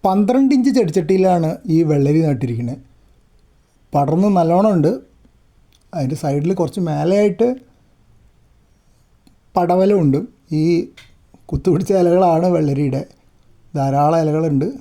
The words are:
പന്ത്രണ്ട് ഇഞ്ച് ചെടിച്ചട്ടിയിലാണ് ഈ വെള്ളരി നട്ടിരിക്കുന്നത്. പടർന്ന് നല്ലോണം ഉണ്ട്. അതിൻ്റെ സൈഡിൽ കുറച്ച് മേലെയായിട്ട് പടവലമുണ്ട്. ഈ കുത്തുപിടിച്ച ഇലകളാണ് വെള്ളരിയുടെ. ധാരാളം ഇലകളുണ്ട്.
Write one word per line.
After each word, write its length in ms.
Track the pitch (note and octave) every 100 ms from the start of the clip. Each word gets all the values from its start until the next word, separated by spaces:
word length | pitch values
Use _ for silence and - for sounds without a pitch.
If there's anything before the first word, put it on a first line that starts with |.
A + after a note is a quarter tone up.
പന്ത്രണ്ട് 480 | G3+ F#3+ G#3 B3+ C4+
ഇഞ്ച് 180 | C#4 B3+
ചെടിച്ചട്ടിയിലാണ് 760 | B3+ F#3 E3+ E3 F#3+ F#3+ F3+ D#3+ E3+ -
ഈ 120 | D#3+
വെള്ളരി 380 | D#3+ D3 C#3 D#3
നട്ടിരിക്കുന്നത്. 560 | D#3+ C3 B2 A#2 A#2+ C3 - _ _ _ _ _ _ _ _ _ _
പടർന്ന് 360 | C#3+ C#3+ D#3+ G3+ F#3+
നല്ലോണം 340 | E3 F3 G#3+
ഉണ്ട്. 180 | F#3 D3+ C4 - _ _ _ _ _ _ _ _
അതിൻ്റെ 240 | E3+ C3+ D#3
സൈഡിൽ 280 | D3+ C#3 D#3
കുറച്ച് 280 | F#3 E3+ -
മേലെയായിട്ട് 680 | E3+ D3 D#3 G3 G#3 F3+ A#3 C4 - _ _ _ _ _ _ _ _ _ _ _ _ _ _ _ _ _ _ -
പടവലമുണ്ട്. 640 | E3+ F3+ F#3+ G#3 D3+ C3+ G#3+ _ _
ഈ 120 | D#3 D#3+ E3+ - - - _ _ - -
കുത്തുപിടിച്ച 460 | C#3+ F#3 E3 F#3+
ഇലകളാണ് 560 | F#3+ F3 F3 F#3 D#3+ F3+
വെള്ളരിയുടെ. 540 | E3+ D3+ C#3 D3 C3+ - _ _ _ _ _ _
ധാരാളം 460 | D3+ C#3 C#3 D3 E3
ഇലകളുണ്ട്. 460 | D#3 D#3 E3 C#3 F3+ C#4